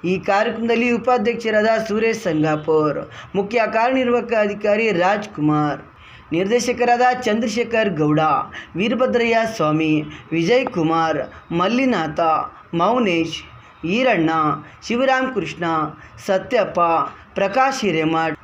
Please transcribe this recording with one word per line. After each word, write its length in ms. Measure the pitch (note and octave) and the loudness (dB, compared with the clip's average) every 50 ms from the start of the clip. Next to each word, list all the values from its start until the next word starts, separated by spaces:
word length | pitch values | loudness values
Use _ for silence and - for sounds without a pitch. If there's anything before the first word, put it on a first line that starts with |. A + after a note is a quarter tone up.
| - | -2
ಈ 100 | F3 F#3 F#3+ - | -2 -2 -2 0
ಕಾರ್ಯಕ್ರಮದಲ್ಲಿ 600 | - G3 G3+ A3 A#3 G#3+ A3+ A3+ A#3 A#3 A#3 B3 A#3+ | 0 0 2 0 0 -2 -4 0 0 0 2 2 0
ಉಪಾಧ್ಯಕ್ಷರಾದ 760 | A#3+ A#3 A#3 B3+ B3 A#3+ G3+ A#3+ A#3 A#3 - A3 G#3+ G#3+ G#3 A3 A3+ A3 A3 | 0 0 2 2 2 2 2 -2 -2 -2 -4 0 0 2 2 2 0 0 -2
ಸುರೇಶ್ 360 | - G3+ A3 A3 A3+ A3+ A3 - | -2 -2 0 0 0 -2 -2 -2
ಸಂಗಾಪುರ್, 760 | F#3+ D#3 D#3 D3+ D#3 D#3 D3+ D3+ E3 D#3 D#3 D3+ D3+ C#3 - - - - - - - - | -2 0 0 0 0 0 -2 0 2 2 2 2 2 -2 -4 -8 -10 -16 -18 -18 -6 -4
ಮುಖ್ಯ 320 | F#3+ G3 G3+ A#3+ A#3 A3 G#3+ G#3+ | -4 -4 0 0 0 0 0 0
ಕಾರ್ಯನಿರ್ವಾಹಕ 580 | A3 A3+ B3 C4 C4 B3+ A#3+ A#3+ A#3+ G#3+ - A#3 A3 | 0 0 2 2 0 2 2 0 0 0 0 0 0
ಅಧಿಕಾರಿ 460 | G#3 G#3 G#3 G#3 G#3+ G#3 G#3 G#3+ A3+ A3 G3+ E3+ | 0 0 -2 -2 0 0 2 2 2 0 2 2
ರಾಜ್ಕುಮಾರ್, 800 | F3 F#3 G#3 G#3 G#3 - - - D3 D3+ D3+ D3+ D3+ D3 C3+ C3 - - - - - - - - - - | 2 2 2 0 -4 -10 -6 0 0 2 2 2 0 0 -2 -6 -10 -20 -20 -20 -20 -20 -20 -20 -10 -4
ನಿರ್ದೇಶಕರಾದ 720 | D#3+ E3 F#3+ G3 A#3 B3 - B3 A#3+ A#3 A#3+ A#3 A#3+ A#3+ B3 B3+ B3 B3 | -2 -2 0 2 0 0 0 0 0 0 2 2 4 4 4 2 2 0
ಚಂದ್ರಶೇಖರ್ 720 | - A3 G#3 A#3 A#3+ A#3 G#3 A#3+ A#3 - A3+ A3 A3 G#3 F3 | 0 -2 0 0 -2 -2 -2 -2 -4 -2 0 0 0 0 0
ಗೌಡ, 240 | D3+ D#3 D3 D3+ D3+ D#3 D#3 C#3+ - - - - - - - - | 0 0 2 2 2 2 2 0 0 -2 -6 -12 -16 -18 -10 -4
ವೀರಭದ್ರಯ್ಯ 680 | E3 G3+ G#3 B3+ A#3 B3+ A3 G3+ A#3+ A#3 A#3 A3+ A3+ A3+ A3+ A3 | -2 -2 0 2 0 0 2 2 0 2 2 2 2 0 0 -2
ಸ್ವಾಮಿ, 360 | - D#3+ D3+ D3+ D#3 D#3+ D#3 D#3 D3+ D3+ D3+ - - - - | 0 0 2 2 2 2 2 2 0 0 -4 -12 -16 -10 -6
ವಿಜಯ್ 360 | D#3+ E3 E3+ E3+ A#3+ E3 C4+ - - | -2 -2 2 2 2 2 2 0 -2
ಕುಮಾರ್, 440 | F3+ D#3+ D#3 E3 E3 E3 D#3+ D#3 C#3+ A2+ - - - - - E3+ E3+ | 0 0 2 2 2 2 0 0 -2 -4 -8 -12 -20 -12 -4 -2 0
ಮಲ್ಲಿನಾಥ, 600 | F3+ G3+ A#3 B3 C4+ B3+ A#3 F3+ D#3+ D#3 D3+ - E3+ D#3+ D#3 D3 - - - - - - - | 0 2 2 2 2 2 2 0 -2 -2 -2 0 2 2 2 0 -2 -6 -12 -18 -16 -6 -2
ಮೌನೇಶ್, 640 | E3 E3+ G3+ A#3+ B3+ A#3 G3 E3+ E3 E3 D#3+ - - - - - - - - - - - E3 F#3+ | 0 2 2 2 2 2 0 0 0 -2 -4 -6 -12 -14 -16 -20 -20 -20 -20 -18 -10 -4 -2 0
ಈರಣ್ಣ, 360 | A#3 C4 B3+ A3 F3 D#3+ D#3+ D#3+ D#3+ D#3 D3+ C#3+ D3+ D3+ - - - | 2 2 2 2 2 2 0 2 0 0 0 -2 -4 -8 -18 -20 -18
ಶಿವರಾಮ್ 480 | - - A3 A#3+ C4+ C4+ C4 C4 C4 B3+ B3+ | -8 -4 -2 0 2 2 2 0 0 -2 -4
ಕೃಷ್ಣ, 300 | G#3 E3 D3+ D3+ - F3 E3 E3 D#3+ D3+ D3 - - - - - - - | -6 -6 -6 -8 -6 -4 -2 -2 -2 -4 -4 -8 -16 -20 -20 -20 -12 -4
ಸತ್ಯಪ್ಪ, 540 | - F#3+ F#3+ F#3 - - A3+ G3 - - F3+ F3 E3+ E3 D#3 C#3 - - - - - - | -2 -2 -2 -2 0 0 0 0 0 0 0 2 2 2 0 0 -4 -8 -16 -20 -10 -4
ಪ್ರಕಾಶ್ 460 | - G3 G3 G3+ C4 C4 C4+ C4+ C4 | -2 -2 0 2 2 0 0 0 -2
ಹಿರೇಮಠ್ 560 | A3 G3 D#3+ D#3+ D#3 D#3+ D#3+ D#3+ E3 D#3+ D3+ - | -2 0 0 0 0 0 0 0 -2 -2 -4 -8